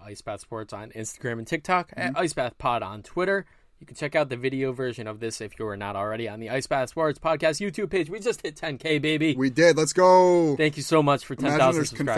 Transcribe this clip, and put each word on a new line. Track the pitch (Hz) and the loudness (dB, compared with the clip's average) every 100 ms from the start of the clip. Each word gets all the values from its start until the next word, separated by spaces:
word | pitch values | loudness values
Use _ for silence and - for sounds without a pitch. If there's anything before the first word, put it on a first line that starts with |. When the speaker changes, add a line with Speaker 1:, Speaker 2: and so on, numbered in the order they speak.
Speaker 1:
Ice | 104 101 | -18 -14
Bath | - 101 | -12 -12
Sports | - 113 104 | -10 -12 -12
on | 101 107 | -14 -14
Instagram | 110 110 - 127 113 | -12 -12 -10 -8 -8
and | 113 | -6
TikTok, | 160 165 180 175 | -6 -2 -2 -4
Speaker 2:
Mm-hmm. | - - 151 | -8 -6 -2
Speaker 1:
at | |
Ice | 175 | -4
Bath | 147 123 - | -4 -6 -4
Pod | 131 117 | -4 -2
on | 95 107 | -4 -10
Twitter. | - 175 185 196 180 _ _ _ | -10 -4 -2 -2 -4 _ _ _
You | - | -20
can | - | -10
check | 147 160 | -2 0
out | 143 | 0
the | 120 | -2
video | 131 135 131 | -4 -2 -2
version | 123 127 117 107 | -2 -4 -6 -10
of | 107 | -8
this | 113 - | -8 -8
if | 107 - | -10 -8
you're | 107 101 | -8 -6
not | 101 98 | -6 -4
already | 104 110 110 | -4 -4 -6
on | 107 | -8
the | 110 | -6
Ice | 135 - | -6 -2
Bath | 139 127 | -2 -2
Sports | - 156 - | -2 -2 -2
Podcast | 160 156 160 151 202 | -2 0 0 -2 -4
YouTube | - 185 | -4 -4
page. | 190 160 | -2 -4
We | 208 | -4
just | 233 - | -4 -4
hit | 160 147 | -8 -8
ten | 160 131 | -8 -6
K, | 160 151 | -2 0
baby. | 151 156 160 127 | 0 0 0 2
Speaker 2:
We | 135 | 0
did. | 123 170 151 | 6 6 6
Let's | 156 | 2
go. | - 185 185 180 175 160 139 | 6 8 8 8 6 4 2
Speaker 1:
Thank | 156 147 | 0 0
you | |
so | 127 160 | 2 4
much | 143 139 - | 4 2 -2
for | 131 | -4
Speaker 2:
Imagine | 135 | 0
Speaker 1:
ten | 151 | 4
thousand | 131 160 | 4 2
Speaker 2:
there's | 143 | -2
Speaker 1:
subscribers. | 113 143 | -2 -2